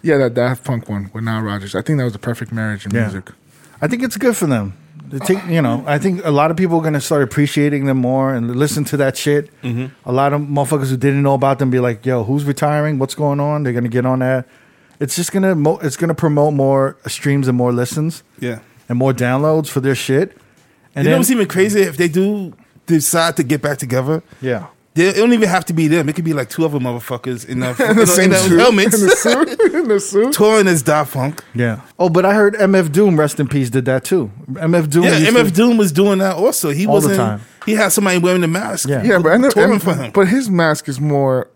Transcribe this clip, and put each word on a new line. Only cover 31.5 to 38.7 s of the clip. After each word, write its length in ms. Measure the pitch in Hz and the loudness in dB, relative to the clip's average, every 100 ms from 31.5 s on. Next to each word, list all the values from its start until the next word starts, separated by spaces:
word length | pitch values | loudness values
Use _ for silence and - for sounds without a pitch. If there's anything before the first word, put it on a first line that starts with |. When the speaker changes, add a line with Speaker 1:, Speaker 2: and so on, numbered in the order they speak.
Speaker 2:
Yeah. 260 | 117 120 107 - - | -4 -2 -4 -12 -2
Oh, 80 | 180 | 0
but 160 | 165 | 2
I 100 | 185 | 4
heard 220 | 208 208 214 | 4 2 2
M 180 | 196 | 2
F 160 | 190 165 | 2 2
Doom, 260 | 147 208 160 | 2 4 4
rest 180 | 151 - | 0 0
in 80 | 139 | -2
peace, 240 | 143 127 | -2 -2
did 140 | 127 | -2
that 180 | 127 131 | 0 -2
too. 300 | - 185 113 101 - 131 | 0 -2 -2 -10 -14 -6
M 160 | 165 | 0
F 140 | 170 151 | 0 2
Doom 160 | 156 | 2
Speaker 3:
Yeah, 140 | - 151 | 4 4
Speaker 2:
used 100 | 170 | 4
Speaker 3:
M 80 | 240 | 4
F 100 | 208 | 2
Speaker 2:
to 40 | |
Speaker 3:
Doom 240 | 170 240 226 | 2 2 4
was 160 | 202 | 2
doing 260 | 147 202 190 | 2 2 2
that 160 | 190 | 0
also. 360 | 170 220 - 160 | 0 0 0 -4
He 140 | 143 208 | -2 0
Speaker 2:
All 140 | - | 2
the 80 | - | 2
Speaker 3:
wasn't. 80 | - | 0
Speaker 2:
time. 240 | 113 104 113 _ | 0 -4 -10 _
Speaker 3:
He 100 | - | -4
had 180 | 214 202 | 0 0
somebody 260 | 202 202 180 | 0 0 2
wearing 220 | 175 185 | 2 2
the 80 | 165 | 0
mask. 400 | 170 226 | -2 -6